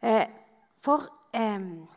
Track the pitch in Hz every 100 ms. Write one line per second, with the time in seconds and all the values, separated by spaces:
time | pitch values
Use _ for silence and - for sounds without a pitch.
0 | 233 220 - - - _ _ _ - 294
1 | - - _ 233 226 202 185 165 160